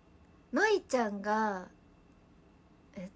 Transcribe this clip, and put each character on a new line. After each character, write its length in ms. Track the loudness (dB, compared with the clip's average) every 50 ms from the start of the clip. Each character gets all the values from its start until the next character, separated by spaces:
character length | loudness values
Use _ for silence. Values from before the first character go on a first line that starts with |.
| -20 -20 -20 -20 -20 -20 -20 -20 -12 -4 0
の 120 | 2 4 4
い 120 | 4 2
ち 140 | 0 0 0
ゃ 140 | 0 0 0
ん 100 | -2 -4
が、 480 | -2 0 0 0 0 0 -2 -6 -10 -14 -18 -20 -20 -20 -20 -20 -20 -20 -20 -20 -20 -20 -20 -20 -20 -20 -20 -20 -20 -20 -20 -20 -20 -20 -16
え 120 | -14 -14
っ 40 | -14 -16